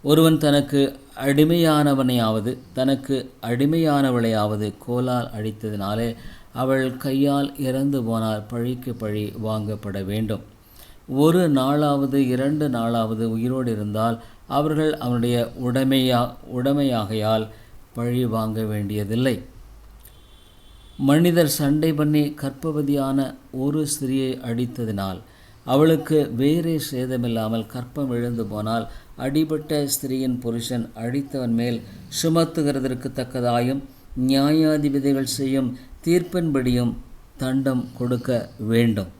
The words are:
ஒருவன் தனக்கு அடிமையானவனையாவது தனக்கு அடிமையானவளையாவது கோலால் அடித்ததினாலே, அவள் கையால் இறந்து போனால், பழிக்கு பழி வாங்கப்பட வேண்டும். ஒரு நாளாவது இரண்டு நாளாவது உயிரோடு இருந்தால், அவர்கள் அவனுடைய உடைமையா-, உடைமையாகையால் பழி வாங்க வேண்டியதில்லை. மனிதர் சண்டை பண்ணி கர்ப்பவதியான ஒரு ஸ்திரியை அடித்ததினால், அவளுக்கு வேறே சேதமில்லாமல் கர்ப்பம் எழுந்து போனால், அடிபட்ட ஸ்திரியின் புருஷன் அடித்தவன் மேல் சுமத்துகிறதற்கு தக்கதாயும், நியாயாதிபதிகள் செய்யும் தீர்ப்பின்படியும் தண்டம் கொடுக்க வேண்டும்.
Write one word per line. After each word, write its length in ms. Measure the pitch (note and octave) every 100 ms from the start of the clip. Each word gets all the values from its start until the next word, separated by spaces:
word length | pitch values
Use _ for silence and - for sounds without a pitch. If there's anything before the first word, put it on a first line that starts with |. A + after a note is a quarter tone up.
ஒருவன் 360 | C#3+ D#3 D#3+ D#3
தனக்கு 580 | D3 C#3+ C#3 C#3+ C#3 - - -
அடிமையானவனையாவது 1400 | C3+ C#3 D#3 E3+ E3 D3+ D3 C3+ B2+ B2 A2 A2 G#2+ B2+ -
தனக்கு 580 | - C3+ C3+ - C3+ - -
அடிமையானவளையாவது 1300 | A2+ A#2+ C#3+ E3 D#3+ C#3+ C#3 A#2+ A2+ A2 G#2+ G#2+ G#2+ -
கோலால் 520 | - B2 B2+ B2 A#2
அடித்ததினாலே, 840 | G#2+ G#2+ G#2+ A2 G#2 G2 G#2+ A#2 A#2 - - -
அவள் 440 | A#2+ C3 C3+ C3 B2+
கையால் 640 | C#3 C3+ C#3 C#3 C#3 -
இறந்து 440 | C3 C3+ C#3 C#3
போனால், 440 | A2+ A2+ A2+ G#2+ G#2+
பழிக்கு 480 | A#2+ A#2+ B2+ B2+
பழி 380 | G#2+ G#2+ G#2+ G#2 G#2+
வாங்கப்பட 600 | A2 G#2+ G#2+ G#2 G2+ G2
வேண்டும். 360 | F#2+ G#2+ A2 G2+ - - - - - - -
ஒரு 420 | C3+ D3+ F3 F3
நாளாவது 640 | C3+ C3 D3 D3 C#3+ C#3
இரண்டு 540 | C#3 B2+ B2+ C#3 D3+ D3
நாளாவது 560 | A#2+ A#2 A#2 A2 A2
உயிரோடு 480 | A2+ A2+ B2 C3 A#2+
இருந்தால், 500 | G#2+ G#2 G#2+ A2+ A#2 - - -
அவர்கள் 500 | C3+ D3+ D#3 D#3 D3+
அவனுடைய 560 | B2 A#2+ A#2+ A#2+ A#2 -
உடைமையா-, 640 | B2 B2+ C3 C3+ B2+ B2 A#2+ - -
உடைமையாகையால் 960 | B2 C3 C#3+ C#3 A#2 G2+ A2 G#2+ A2 A2 - - - -
பழி 300 | A#2 A#2+ B2
வாங்க 380 | B2 A2+ A2 A2
வேண்டியதில்லை. 800 | G#2+ G#2 G2+ G#2 G2+ A2+ C3 G#2 - - - - - - - - - - - - - - - -
மனிதர் 520 | C#3 D3+ F3 E3+ D#3
சண்டை 440 | - C#3+ D3+ D#3+
பண்ணி 320 | D3 D3+ D3+ D3
கர்ப்பவதியான 1080 | D3 C#3 - E3 D3+ C#3+ C#3+ C3+ C3+ C3 - -
ஒரு 340 | C3 C#3 D3+ D3
ஸ்திரியை 440 | - C3 C3+ C3 B2+
அடித்ததினால், 800 | A#2+ A#2 B2+ B2 A2+ G2+ G2 F2+ - - - -
அவளுக்கு 680 | - C3+ D#3+ D#3+ D#3+ D#3 C#3+ A#2+
வேறே 440 | C#3 E3 E3 D#3+ -
சேதமில்லாமல் 760 | B2+ B2+ B2+ A#2+ A2+ A2 A2+ G#2+
கர்ப்பம் 440 | B2+ B2 D3 C#3
எழுந்து 360 | A#2 A#2+ A#2 G2+
போனால், 420 | G#2 G#2+ A#2 G#2 - - -
அடிபட்ட 680 | C3 D3 D#3 D#3 D3+ D3+ C#3
ஸ்திரியின் 520 | - C3+ C3 C3 B2
புருஷன் 500 | A#2+ A#2 A2+ B2 A2+ A2+
அடித்தவன் 560 | A#2 C3+ C#3 C#3 B2
மேல் 280 | A#2 A#2+ A#2 - - - -
சுமத்துகிறதற்கு 920 | E3 E3 D#3+ D#3+ C#3+ C3+ C3 B2+ C3
தக்கதாயும், 680 | C3 B2 B2+ A#2+ A#2+ B2 C#3 - - - B2+ C3
நியாயாதிபதிகள் 1080 | C3+ C#3+ D#3 D#3 D3+ D3 C#3 C#3 C3+ C3 -
செய்யும் 400 | C3+ C3+ B2+ B2 - -
தீர்ப்பின்படியும் 920 | E3 F3 E3+ F#3 E3 C#3 B2 B2 A#2+ A#2+ - - - -
தண்டம் 520 | C3 C3 C3+ B2+ A#2+ -
கொடுக்க 500 | B2 B2 B2+ A#2+ - -
வேண்டும். 520 | G#2+ A2+ A#2+ G2+ F#2